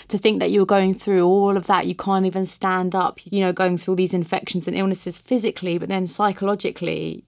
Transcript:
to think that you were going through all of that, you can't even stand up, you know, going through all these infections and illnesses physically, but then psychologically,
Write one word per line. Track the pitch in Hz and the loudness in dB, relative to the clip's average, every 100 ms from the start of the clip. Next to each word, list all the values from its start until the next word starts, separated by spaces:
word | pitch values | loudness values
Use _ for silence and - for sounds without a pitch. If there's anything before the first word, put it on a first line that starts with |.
| - | -6
to | 208 | 0
think | 220 202 | 2 2
that | 180 | 2
you | 202 | 2
were | 190 | 4
going | 196 190 | 4 4
through | 185 - 190 175 | 0 0 4 4
all | 196 196 196 | 4 4 2
of | 175 | 2
that, | 185 170 | 0 0
you | 175 | -4
can't | - 190 185 | 0 2 2
even | 190 185 | 0 -4
stand | - 196 185 185 185 | -4 -2 0 0 0
up, | 180 - | -2 -4
you | - 196 | -6 -2
know, | 185 | 0
going | 180 185 175 | 0 0 0
through | - | 0
all | 185 | 0
these | 185 | 0
infections | 185 165 190 - 180 165 | 0 -2 -4 -4 -4 -2
and | 180 | -2
illnesses | 196 185 - - | 0 -2 -4 -8
physically, | - 254 214 - 185 170 | -2 -2 0 -4 -4 -4
but | 165 | -2
then | 190 185 | -2 -2
psychologically, | - 208 196 196 202 185 - 165 160 160 160 | 0 0 0 -2 -2 -4 -6 -4 -4 -6 -10